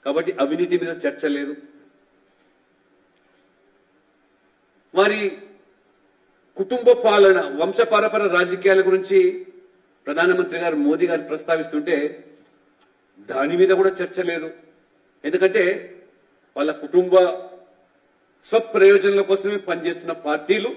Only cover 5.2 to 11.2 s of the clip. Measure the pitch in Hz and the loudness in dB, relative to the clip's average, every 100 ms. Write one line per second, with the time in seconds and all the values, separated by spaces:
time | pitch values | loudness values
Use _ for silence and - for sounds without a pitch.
5.2 | 202 - - - _ _ _ _ _ _ | -6 -8 -20 -20 _ _ _ _ _ _
6.2 | _ _ _ - 190 247 240 233 226 208 | _ _ _ -10 -6 0 4 4 4 6
7.2 | 196 185 - 143 170 190 226 208 214 214 | 6 6 0 -4 -4 0 0 2 0 0
8.2 | 208 175 180 185 196 190 190 190 185 190 | 0 0 0 0 2 2 4 0 2 4
9.2 | 180 185 - - _ _ _ _ - 151 | 4 0 -14 -20 _ _ _ _ -10 -2
10.2 | 175 185 175 165 170 156 143 160 175 165 | 0 0 -2 -2 -4 0 0 0 0 -2